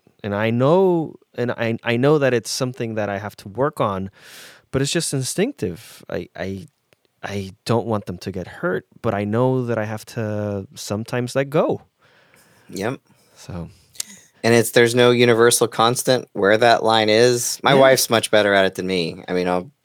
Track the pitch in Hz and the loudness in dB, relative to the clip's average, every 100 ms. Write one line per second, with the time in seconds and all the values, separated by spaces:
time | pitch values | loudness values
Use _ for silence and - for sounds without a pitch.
0 | _ _ 104 101 113 120 135 185 190 170 | _ _ -6 -2 0 2 2 4 2 0
1 | 147 - _ - 120 - 117 113 117 120 | -4 -10 _ -6 -4 -2 -4 -4 -2 2
2 | 139 151 135 120 - - 127 120 113 110 | 2 2 2 0 -2 -6 -6 -6 -8 -6
3 | 104 98 104 - 104 104 147 - 113 95 | -4 -6 -8 -14 -10 -4 -4 -2 -4 -4
4 | 95 - - - - - _ - 139 175 | -8 -12 -20 -20 -20 -20 _ -4 -2 -2
5 | - 139 127 - 247 - 95 82 - - | -4 -4 -4 -2 -4 -4 -8 -8 -16 -20
6 | - 90 - - 95 95 82 _ _ _ | -10 -10 -10 -10 -10 -10 -14 _ _ _
7 | _ _ 101 101 95 92 - 117 113 107 | _ _ -12 -10 -10 -10 -2 -2 -2 -4
8 | 101 87 98 92 87 - 175 - - _ | -6 -10 -10 -10 -12 -8 -6 -6 -10 _
9 | 117 101 104 113 127 131 120 110 107 110 | -4 -2 -2 0 0 0 -2 -4 -4 -8
10 | - 120 107 104 104 101 98 - - 107 | -10 -8 -6 -6 -6 -6 -10 -12 -8 -8
11 | 117 123 123 135 139 151 262 - _ _ | -6 -6 -4 -4 -2 -2 -2 -4 _ _
12 | _ _ _ _ _ _ - 95 107 - | _ _ _ _ _ _ -16 -8 -8 -8
13 | _ _ _ - - 87 82 _ _ - | _ _ _ -20 -16 -14 -14 _ _ -18
14 | - - _ _ 113 117 110 123 117 123 | -18 -20 _ _ 2 2 4 4 4 4
15 | 123 120 120 113 120 - 113 - 113 131 | 4 6 4 6 4 4 0 2 2 2
16 | - 127 - - 98 110 120 117 110 110 | 0 0 -2 -2 2 4 4 4 4 2
17 | 107 110 123 120 - - 127 139 135 127 | 4 4 4 2 -4 -2 2 6 6 4
18 | - 113 - 107 104 98 95 92 90 92 | 2 0 2 2 4 4 2 -2 -4 -2
19 | 82 92 - 90 90 90 90 _ | -4 -8 -6 -2 0 -2 -4 _